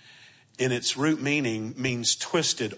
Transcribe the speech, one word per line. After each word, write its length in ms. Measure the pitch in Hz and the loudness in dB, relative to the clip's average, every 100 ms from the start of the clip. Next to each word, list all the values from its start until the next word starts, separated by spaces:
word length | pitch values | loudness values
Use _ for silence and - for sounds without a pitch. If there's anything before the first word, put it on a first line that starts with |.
| - - - - _ - | -20 -20 -20 -20 _ -2
in 140 | 127 | 0
its 240 | 120 - 127 | 2 0 2
root 260 | 156 156 | 2 2
meaning 520 | 139 147 127 110 110 131 | 0 0 0 -2 -4 -4
means 380 | 131 120 113 - | -2 0 0 -2
twisted 580 | - 160 151 - 110 | 0 0 2 0 -4